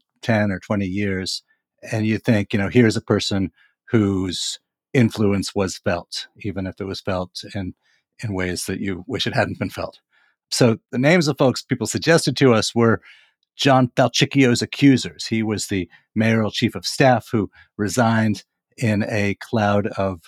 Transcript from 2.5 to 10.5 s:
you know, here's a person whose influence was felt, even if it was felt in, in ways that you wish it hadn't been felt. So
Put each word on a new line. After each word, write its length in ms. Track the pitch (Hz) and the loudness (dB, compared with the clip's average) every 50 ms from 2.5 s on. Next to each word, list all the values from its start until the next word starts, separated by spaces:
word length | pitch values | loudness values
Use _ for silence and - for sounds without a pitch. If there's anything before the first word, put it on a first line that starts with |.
| - | -2
you 60 | 104 | -2
know, 100 | 98 92 | -2 2
here's 260 | 90 123 120 110 98 | 4 4 4 4 2
a 60 | 113 | 0
person 500 | - - 107 101 - - 107 98 95 85 - _ _ _ _ _ _ - | -2 -2 0 0 0 -2 -2 -2 -2 -4 -6 _ _ _ _ _ _ 0
whose 720 | - 113 104 98 98 95 95 92 87 - - - - - _ _ _ _ _ _ | 2 2 2 2 0 0 -2 -4 -6 -6 -8 -8 -10 -12 _ _ _ _ _ _
influence 640 | - 139 120 107 - - 110 101 101 98 92 - - | 0 2 2 2 2 0 0 0 0 0 -4 -4 -4
was 240 | 101 98 92 - | -4 -4 -4 -6
felt, 500 | - - 107 90 87 87 - - - - - _ | -6 -4 -4 -4 -4 -6 -10 -12 -12 -12 -14 _
even 280 | - - 104 85 98 95 | -14 -12 -10 -8 -8 -8
if 160 | 92 - - | -8 -8 -10
it 40 | 104 | -10
was 140 | 98 92 - | -10 -10 -8
felt 440 | - - 95 90 92 90 - - - 101 - | -6 -6 -4 -4 -6 -8 -10 -16 -16 -12 -10
in, 220 | 101 95 90 90 _ _ _ _ _ _ _ _ - - | -8 -8 -8 -10 _ _ _ _ _ _ _ _ -12 -8
in 100 | 107 98 | -6 -4
ways 320 | 92 92 90 90 87 - | -4 -4 -4 -6 -6 -6
that 140 | - 95 - | -6 -6 -6
you 240 | 107 98 95 87 92 | -6 -6 -8 -8 -8
wish 220 | - 123 95 - | -8 -6 -6 -4
it 80 | 120 - | -4 0
hadn't 240 | 113 104 90 104 - | 0 -2 -2 -2 -6
been 100 | - 95 | -8 -8
felt. 300 | - - 85 87 - - _ _ _ _ _ _ _ _ _ | -8 -8 -10 -10 -12 -16 _ _ _ _ _ _ _ _ _
So 280 | - | -4